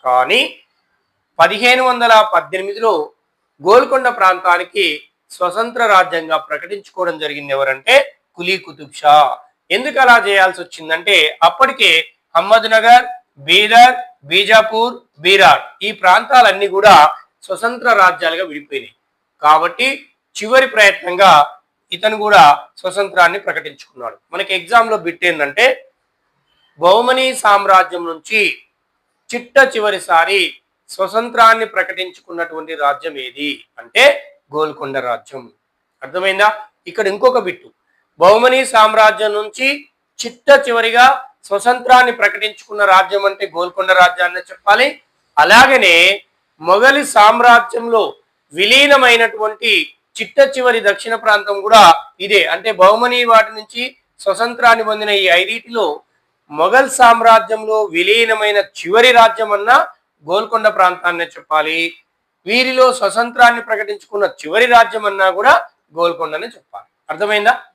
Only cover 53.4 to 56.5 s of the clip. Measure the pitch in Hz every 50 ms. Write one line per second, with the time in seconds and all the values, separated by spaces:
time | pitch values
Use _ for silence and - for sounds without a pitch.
53.4 | 220 220 214 214 214 _ - 233 247 262 269 _ _ _ _ _ - 196 190 190
54.4 | 226 240 247 233 - 233 233 226 220 214 214 208 214 214 208 202 190 185 170 175
55.4 | 185 190 220 233 _ 233 233 233 202 160 147 156 _ _ _ _ _ _ _ _
56.4 | _ _